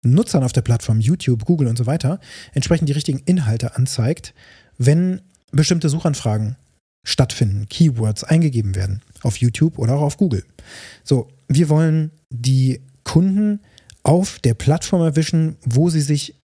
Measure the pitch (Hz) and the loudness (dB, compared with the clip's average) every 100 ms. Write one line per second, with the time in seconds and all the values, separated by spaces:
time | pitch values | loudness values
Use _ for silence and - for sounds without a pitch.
0 | 123 143 233 156 127 - - 117 - 110 | 4 2 2 0 0 -2 0 -2 0 0
1 | 110 175 - 117 - 175 127 117 120 160 | 0 0 0 -2 0 0 0 0 -2 -2
2 | 131 190 - - - - - 165 156 143 | -2 -4 -10 -20 -8 -6 0 0 0 -2
3 | 147 135 - 180 117 117 117 - 131 - | -2 -4 0 0 0 -2 -4 -2 -2 0
4 | 113 - - _ - - _ _ 123 156 | -2 -2 -10 _ -20 -20 _ _ 2 2
5 | 185 185 _ _ _ 139 156 170 156 151 | 0 -4 _ _ _ 0 2 2 0 0
6 | 160 139 - 107 107 127 _ _ _ _ | -2 -2 -2 -2 -4 -8 _ _ _ _
7 | - - 131 - 110 101 104 - 165 117 | -6 0 0 0 -2 -2 -6 0 2 2
8 | 110 104 - 165 160 120 104 95 95 95 | -4 -4 0 2 2 0 -2 -2 -4 -6
9 | _ - - - 123 - 156 - 113 143 | _ -6 -4 0 -2 2 0 0 -2 0
10 | 147 - 190 101 - - - - - - | -2 0 -2 -2 -6 -20 -20 -20 -20 -20
11 | - 131 - _ _ 139 160 151 160 156 | -2 -2 -2 _ _ 0 4 4 2 0
12 | 156 _ _ 120 123 131 131 123 - _ | -2 _ _ -6 0 2 0 -2 -10 _
13 | - 160 185 196 208 208 _ _ _ - | 0 2 2 0 0 -2 _ _ _ -4
14 | - 170 190 - 120 113 - 160 - 185 | 2 2 0 -2 -2 0 0 0 0 0
15 | 165 151 156 165 160 156 123 120 170 160 | 2 0 0 0 -2 -4 -2 2 2 0
16 | 143 147 - - | 0 -2 -4 -16